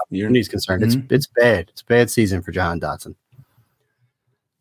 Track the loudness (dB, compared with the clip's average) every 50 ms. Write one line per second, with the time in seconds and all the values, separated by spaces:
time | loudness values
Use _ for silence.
0 | -8 -6 -6 -4 0 2 2 2 0 -2 -6 -8 -4 -2 -2 0 2 0 0 0
1 | 0 0 0 0 0 0 0 2 4 4 4 2 -2 _ -16 -14 -2 2 4 4
2 | 4 2 2 0 2 2 0 -4 -4 -6 -4 -4 -2 -2 -4 -4 -6 -6 -8 -8
3 | -12 -20 -20 _ _ _ _ -20 -20 _ _ _ _ _ _ _ _ _ _ _
4 | _ _ _ _ _ _ _ _ _ _ _ _